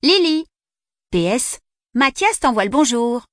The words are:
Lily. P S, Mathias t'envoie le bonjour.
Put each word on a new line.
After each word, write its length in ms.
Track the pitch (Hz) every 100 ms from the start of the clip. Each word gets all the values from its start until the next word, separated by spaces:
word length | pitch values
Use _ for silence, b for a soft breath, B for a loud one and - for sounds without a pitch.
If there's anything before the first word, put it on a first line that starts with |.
Lily. 440 | 269 381 339 311 320 _ _ _ _ _ _
P 140 | 180
S, 340 | 170 226 - - _ _ _
Mathias 440 | 240 277 - 392 415
t'envoie 260 | 277 220
le 60 | 196
bonjour. 560 | 254 294 240 233 240 -